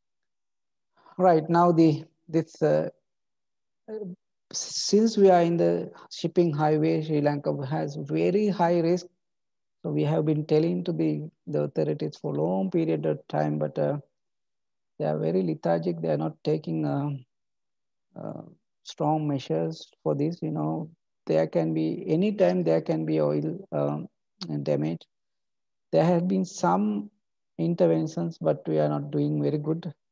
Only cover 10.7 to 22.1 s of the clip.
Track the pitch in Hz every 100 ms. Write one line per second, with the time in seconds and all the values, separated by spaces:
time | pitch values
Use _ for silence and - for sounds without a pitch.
10.7 | 180 175 160 160 151 156 - - 147 147
11.7 | 160 151 151 156 - 151 143 160 190 190
12.7 | 175 160 - 156 151 - 147 151 151 76
13.7 | - 73 143 - _ _ _ _ _ _
14.7 | _ _ - 151 156 156 185 180 156 170
15.7 | 170 170 165 165 151 160 156 - 156 160
16.7 | 160 147 143 147 135 - _ _ _ _
17.7 | _ _ _ _ - - - - - _
18.7 | _ - - 151 156 151 139 - 160 165
19.7 | 165 - _ 156 147 151 175 160 151 151
20.7 | 160 160 - _ _ - 156 160 170 160
21.7 | 160 160 170 -